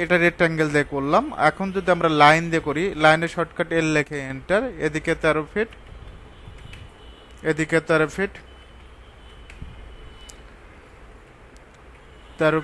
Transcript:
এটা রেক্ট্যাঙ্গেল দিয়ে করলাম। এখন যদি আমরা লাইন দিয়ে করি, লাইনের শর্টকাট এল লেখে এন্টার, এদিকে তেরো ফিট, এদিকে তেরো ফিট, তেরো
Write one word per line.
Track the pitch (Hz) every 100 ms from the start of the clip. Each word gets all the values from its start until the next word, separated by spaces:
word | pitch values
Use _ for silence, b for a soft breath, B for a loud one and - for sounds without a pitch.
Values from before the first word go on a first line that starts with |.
এটা | 165 175 170
রেক্ট্যাঙ্গেল | 165 170 160 156 147
দিয়ে | 139
করলাম। | 139 139 175 294 - 147
এখন | - 190 190
যদি | 180 175
আমরা | 165 151
লাইন | 147 160 170
দিয়ে | 160 151
করি, | 143 190 151
লাইনের | 156 160 165 -
শর্টকাট | 160 - 165 165
এল | 160 151
লেখে | 143 147 135
এন্টার, | 135 - 190 254 165 151
এদিকে | 151 165 160
তেরো | 160 151 147
ফিট, | 208 233 - - - - - - - - - - - - - - - - - 156
এদিকে | 151 156 165 156
তেরো | 160 156 -
ফিট, | 196 - - - - - - - - - - - - - - - - - - - - - - - - - - - - - - - - - - - - - - - - -
তেরো | 156 156